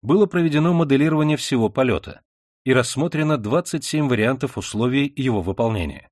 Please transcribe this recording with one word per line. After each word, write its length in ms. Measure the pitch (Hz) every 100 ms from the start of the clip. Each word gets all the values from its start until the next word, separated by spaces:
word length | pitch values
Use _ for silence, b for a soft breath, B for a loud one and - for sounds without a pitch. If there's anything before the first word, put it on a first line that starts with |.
было 240 | 104 180
проведено 480 | 202 180 165 147 160
моделирование 640 | 170 160 135 151 156 151 151
всего 320 | - 131 110
полёта 540 | 104 131 92 - 65 _ _ _ _
и 80 | -
рассмотрено 640 | 127 120 - 165 156 151 151
двадцать 480 | 104 139 175 160
семь 240 | - 151 147
вариантов 480 | 120 107 131 135 -
условий 560 | 92 107 123 131 143
его 280 | - 131 110
выполнения. 680 | 87 95 117 110 80 67 -